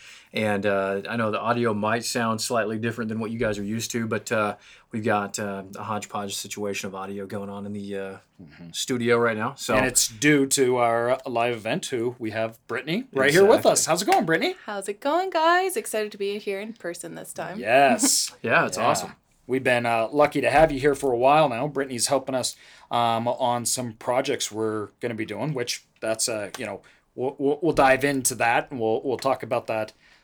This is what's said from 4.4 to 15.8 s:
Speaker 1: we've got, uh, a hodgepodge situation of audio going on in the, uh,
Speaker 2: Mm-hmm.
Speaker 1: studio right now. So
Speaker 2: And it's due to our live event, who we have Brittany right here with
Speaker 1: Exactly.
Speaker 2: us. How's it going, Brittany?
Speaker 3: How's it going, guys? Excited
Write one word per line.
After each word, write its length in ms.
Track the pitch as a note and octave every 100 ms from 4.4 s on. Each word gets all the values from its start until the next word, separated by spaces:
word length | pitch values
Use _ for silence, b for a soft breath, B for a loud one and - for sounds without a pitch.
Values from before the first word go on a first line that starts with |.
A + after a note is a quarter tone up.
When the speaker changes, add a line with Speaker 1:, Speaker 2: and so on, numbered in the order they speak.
| G#2 - b b b
Speaker 1:
we've 120 | A2+
got, 360 | A2 G#2 G2 -
uh, 240 | G2+ G2 F#2+ G#2+
a 80 |
hodgepodge 520 | G#2+ G#2 - G#2+ G2 -
situation 520 | G2 G#2 G2+ G2 G2+
of 60 | F#2+
audio 300 | G2 G2+ F#2+
going 240 | G#2+ G2
on 160 | G2 G2+
in 80 |
the, 240 | G#2 G2+ G2
uh, 200 | F#2+ F#2+ _ -
Speaker 2:
Mm-hmm. 300 | D#2 - E2+
Speaker 1:
studio 480 | - - A#2+ A#2 A#2
right 180 | A#2 G#2+
now. 160 | A#2+ -
So 200 | - B2+
Speaker 2:
And 100 | B2+
it's 220 | - -
due 400 | A2 D3 C#3+ C3+
to 300 | C#3 B2 B2
our 420 | A#2 A#2 A#2+ C3 C3+
live 260 | A#2 A#2+
event, 320 | A#2 A2 B2 -
who 280 | B2 A#2+ A#2
we 140 | A2
have 260 | A2 A2+ - -
Brittany 360 | A#2+ D3 G3+ -
right 160 | - C#3+
here 120 | E3+
with 140 | G3+ E4
Speaker 1:
Exactly. 120 | A3
Speaker 2:
us. 120 | D3 D3
How's 160 | F3
it 40 | G#3+
going, 200 | F#4+ E3
Brittany? 300 | E3 F4 - -
Speaker 3:
How's 240 | G3+ G3+
it 100 | G#3
going, 300 | C#4+ E4 F#4+
guys? 480 | E4+ E4 F4+ F#4+
Excited 340 | C4